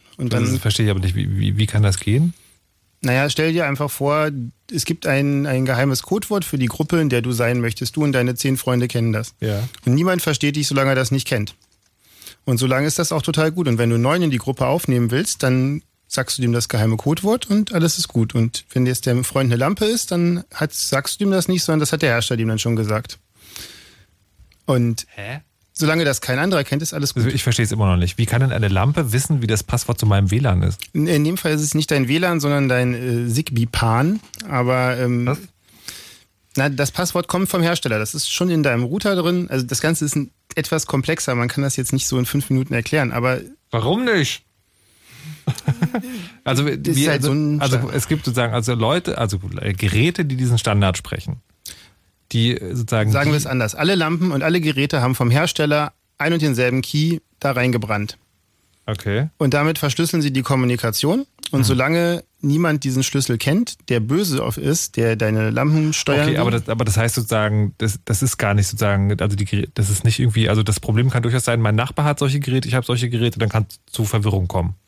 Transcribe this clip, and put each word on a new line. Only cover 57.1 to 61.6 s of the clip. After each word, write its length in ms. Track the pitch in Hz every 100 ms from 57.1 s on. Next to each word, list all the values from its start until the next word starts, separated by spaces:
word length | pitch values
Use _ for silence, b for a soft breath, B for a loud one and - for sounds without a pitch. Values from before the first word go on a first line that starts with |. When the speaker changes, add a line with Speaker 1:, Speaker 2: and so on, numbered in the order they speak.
| 165 - _
Speaker 1:
da 120 | 143
reingebrannt. 640 | 127 123 120 107 104 101 - _ _ _ _ _ _ -
Speaker 2:
Okay. 440 | 104 101 104 151 -
Speaker 1:
Und 160 | 143
damit 240 | 143 151 160
verschlüsseln 440 | 147 135 165 175
sie 100 | 143
die 80 | 131
Kommunikation. 840 | 127 135 123 123 113 107 143 226 180 _ -
Und 80 |
Speaker 2:
Mhm. 40 | 139